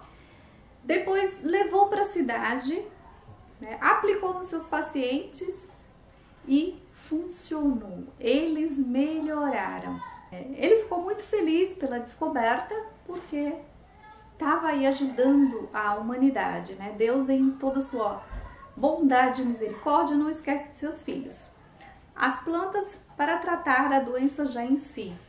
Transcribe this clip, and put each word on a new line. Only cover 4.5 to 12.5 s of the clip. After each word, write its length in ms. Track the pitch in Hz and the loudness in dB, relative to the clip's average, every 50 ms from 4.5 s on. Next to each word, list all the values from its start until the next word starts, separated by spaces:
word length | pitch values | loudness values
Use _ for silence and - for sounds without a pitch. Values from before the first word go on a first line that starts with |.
| 330 320 - | -4 -6 -4
pacientes 1040 | - 311 294 - - - 277 254 247 262 302 392 - - - 370 370 370 - - - - - - - - - - - - - - - - - - | -2 -2 -2 -2 -2 -2 -2 -2 0 -2 -2 -4 -6 -10 -8 -8 -8 -8 -8 -12 -14 -16 -20 -20 -20 -20 -20 -20 -20 -20 -20 -20 -20 -20 -12 -2
e 340 | 269 269 294 330 370 370 - - - - | 2 2 2 2 0 -6 -10 -18 -20 -20
funcionou. 1080 | - - - 311 320 359 359 - - - - 320 311 294 277 240 220 208 190 180 175 180 - - - | -18 -8 -6 -4 -4 -4 -4 -8 -8 -6 -6 -4 0 0 0 0 0 -4 -8 -12 -12 -12 -14 -12 -4
Eles 580 | 254 226 262 302 330 330 311 302 320 320 269 | 0 2 2 2 2 0 0 0 -2 -2 0
melhoraram. 1200 | 277 262 240 247 269 285 311 320 311 302 302 302 294 294 269 247 202 190 185 185 185 - - - - - - - - - - | 0 0 0 2 0 0 0 0 -4 -4 -4 -2 -2 -2 -2 -2 -2 -4 -6 -6 -8 -8 -8 -10 -10 -10 -14 -16 -18 -18 -16
É, 140 | 180 180 - 262 277 | -14 -14 -12 -10 -6
ele 220 | - - 359 440 | 0 4 6 6
ficou 240 | 440 427 - 359 349 | 6 4 0 -4 -4
muito 220 | 349 381 415 415 - | -2 -4 -6 -6 -6
feliz 500 | - 440 415 330 320 320 349 370 370 - | -2 0 0 2 2 2 2 2 0 -2
pela 260 | - 285 254 240 240 | -4 -6 -4 -4 -6
descoberta, 760 | 233 - - - 320 311 294 247 226 226 | -6 -8 -6 -4 -4 -2 0 0 2 2